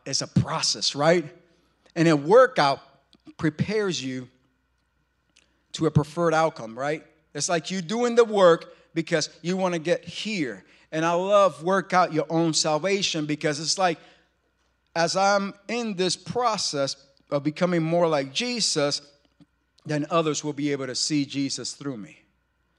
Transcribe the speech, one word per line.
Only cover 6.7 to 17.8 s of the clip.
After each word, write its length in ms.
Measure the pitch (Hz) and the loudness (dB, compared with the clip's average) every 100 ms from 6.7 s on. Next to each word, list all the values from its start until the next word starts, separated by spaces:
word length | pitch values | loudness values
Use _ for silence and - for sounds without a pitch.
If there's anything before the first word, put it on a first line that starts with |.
| 113 | -8
right? 260 | 143 156 - _ _ | -6 -6 -10 _ _
It's 160 | - - | -8 -2
like 220 | 170 160 | -2 -4
you 100 | 190 | -6
doing 360 | 160 226 240 233 | -4 -2 2 4
the 80 | |
work 500 | 226 202 180 165 - - _ | 4 8 8 8 2 -20 _
because 360 | 165 160 160 - - | -6 -2 -2 -2 -6
you 140 | 165 185 | -4 -2
wanna 240 | 190 170 | -2 -2
get 240 | 151 160 | -2 -2
here. 600 | - - 208 208 127 95 - _ - | -4 -10 -6 -4 -4 -8 -16 _ -8
And 120 | 156 | -2
I 100 | 165 | 0
love 500 | 170 190 202 190 139 | 0 4 4 4 0
"work 280 | 165 190 - | -2 -2 2
out 200 | 180 160 | 2 2
your 140 | 156 147 | 0 -2
own 240 | 165 165 | 0 0
salvation" 720 | 151 160 151 180 202 - 165 151 | 0 0 0 0 -2 -2 -4 -4
because 320 | 151 160 143 | -2 -2 -4
it's 180 | 151 196 | -4 0
like, 220 | 185 165 - _ _ _ _ _ _ _ _ | 0 -2 -10 _ _ _ _ _ _ _ _
as 220 | - 170 185 | -2 0 2
I'm 360 | 196 202 196 - - | 2 2 -2 -10 -8
in 300 | 240 226 180 | -6 -4 -2
this 180 | 185 | -2
process, 800 | - - 240 240 208 - 147 135 - _ _ - | -2 -6 -2 -2 -2 -4 -2 -4 -6 _ _ -6
of 80 | 143 | -4
becoming 400 | 147 147 180 175 | -2 -2 0 0